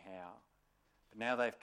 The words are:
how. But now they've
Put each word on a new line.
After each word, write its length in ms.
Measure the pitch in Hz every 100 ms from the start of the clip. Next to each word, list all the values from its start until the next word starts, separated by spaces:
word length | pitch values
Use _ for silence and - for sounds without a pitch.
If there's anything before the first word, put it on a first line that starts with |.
how. 260 | 95 92 87 113 - _ _ _ _ _ _
But 80 | 107
now 180 | 117 123
they've 220 | 117 -